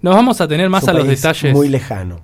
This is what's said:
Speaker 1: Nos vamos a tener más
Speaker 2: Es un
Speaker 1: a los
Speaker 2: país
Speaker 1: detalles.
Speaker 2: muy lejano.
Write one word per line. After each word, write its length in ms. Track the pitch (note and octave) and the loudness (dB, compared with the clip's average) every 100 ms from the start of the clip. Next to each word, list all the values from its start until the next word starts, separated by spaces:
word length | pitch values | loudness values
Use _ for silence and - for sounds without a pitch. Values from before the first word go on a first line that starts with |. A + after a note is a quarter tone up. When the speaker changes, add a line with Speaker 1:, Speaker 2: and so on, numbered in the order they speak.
Speaker 1:
Nos 120 | F3 | 0
vamos 260 | F#3+ B3+ A#3 | 2 2 0
a 80 | D#3+ | -2
tener 200 | D#3 F#3 | -2 0
más 140 | F#3+ | 0
Speaker 2:
Es 40 | - | 0
un 20 | |
Speaker 1:
a 80 | E3 | 0
los 80 | C#3 | 0
Speaker 2:
país 140 | C3+ | 0
Speaker 1:
detalles. 320 | D#3+ D#3 D3 | 0 0 0
Speaker 2:
muy 140 | C#3 C#3+ | 2 2
lejano. 520 | C3+ - G2+ F#2 E2+ | -2 -4 -8 -10 -12